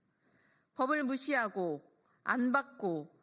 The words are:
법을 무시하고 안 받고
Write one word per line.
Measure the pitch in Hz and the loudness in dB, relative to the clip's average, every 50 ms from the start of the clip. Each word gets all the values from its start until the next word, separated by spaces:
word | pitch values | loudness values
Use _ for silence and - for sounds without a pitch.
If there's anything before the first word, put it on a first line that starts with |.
| _ _ _ _ _ _ _ _ _ _ _ _ _ _ _ | _ _ _ _ _ _ _ _ _ _ _ _ _ _ _
법을 | - 269 254 302 302 294 | -2 0 2 2 2 0
무시하고 | 247 269 262 - 302 294 262 233 214 185 202 185 170 151 143 - - _ _ _ _ _ _ - | 0 -2 -2 -2 0 0 0 0 0 -2 -2 -2 -2 -2 -4 -8 -12 _ _ _ _ _ _ -4
안 | - 214 254 240 254 247 | -2 0 2 2 2 2
받고 | 277 277 - - - 220 190 165 156 147 - - _ | 2 0 -2 -6 -4 -2 -2 -2 -2 -4 -8 -14 _